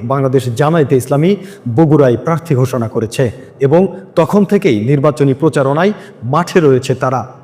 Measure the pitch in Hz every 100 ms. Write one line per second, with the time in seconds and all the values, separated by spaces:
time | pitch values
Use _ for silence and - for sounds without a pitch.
0 | 117 139 135 131 120 113 147 170 127 131
1 | 123 143 170 196 - - 123 117 160 147
2 | 131 117 - 165 - 127 127 127 113 120
3 | 107 - 123 - - - 135 160 190 -
4 | - - 160 202 196 202 175 107 110 143
5 | 151 147 139 131 160 151 135 147 190 202
6 | - - 117 151 170 190 151 131 123 127
7 | 131 127 104 -